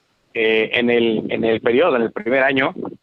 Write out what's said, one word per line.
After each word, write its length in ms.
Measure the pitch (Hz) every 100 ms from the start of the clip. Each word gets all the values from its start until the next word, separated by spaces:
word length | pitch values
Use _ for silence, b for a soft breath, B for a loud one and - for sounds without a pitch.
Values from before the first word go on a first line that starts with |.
| _ _ _
eh, 360 | 117 110 110 110
en 160 | 113 120
el, 340 | 120 117 110 104
en 140 | 120
el 180 | 113 113
periodo, 340 | 120 120 175 123
en 60 |
el 100 | 110
primer 300 | - 117 135
año, 320 | 135 135 147 - - -